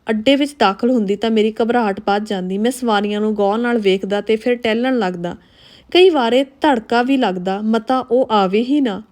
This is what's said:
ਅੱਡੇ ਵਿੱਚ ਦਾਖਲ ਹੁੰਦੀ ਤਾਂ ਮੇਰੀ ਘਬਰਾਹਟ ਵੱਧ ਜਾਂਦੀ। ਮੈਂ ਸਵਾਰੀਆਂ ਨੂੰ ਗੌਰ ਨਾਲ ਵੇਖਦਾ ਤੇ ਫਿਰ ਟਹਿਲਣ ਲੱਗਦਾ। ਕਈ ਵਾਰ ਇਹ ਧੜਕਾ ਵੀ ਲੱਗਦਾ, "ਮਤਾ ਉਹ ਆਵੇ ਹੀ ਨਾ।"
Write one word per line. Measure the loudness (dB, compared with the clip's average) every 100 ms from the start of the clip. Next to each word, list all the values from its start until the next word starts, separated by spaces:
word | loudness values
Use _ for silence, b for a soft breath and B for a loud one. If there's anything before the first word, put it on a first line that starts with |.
| -6
ਅੱਡੇ | 0 2 2
ਵਿੱਚ | 0 0
ਦਾਖਲ | 0 2 0
ਹੁੰਦੀ | 0 0 -2
ਤਾਂ | 0
ਮੇਰੀ | 0 0 0
ਘਬਰਾਹਟ | -2 0 0 -2 -2
ਵੱਧ | -2
ਜਾਂਦੀ। | -2 -6 -4 -2
ਮੈਂ | -2
ਸਵਾਰੀਆਂ | -2 -2 0 0 -2
ਨੂੰ | -2
ਗੌਰ | 0 0 0
ਨਾਲ | 0 0
ਵੇਖਦਾ | 0 0 -2 -4
ਤੇ | 0 -2
ਫਿਰ | 0
ਟਹਿਲਣ | -2 -2 -2 0 0
ਲੱਗਦਾ। | -2 -4 -8 -10 b b b b b
ਕਈ | 4 6
ਵਾਰ | 4 2
ਇਹ | 0 -2 _
ਧੜਕਾ | 0 0 0 -2
ਵੀ | 0 0
ਲੱਗਦਾ, | 0 -2 -4 -4
"ਮਤਾ | -2 -2 0 -4
ਉਹ | 0 0 2
ਆਵੇ | 2 2 0
ਹੀ | 0 0
ਨਾ।" | 0 -4 -12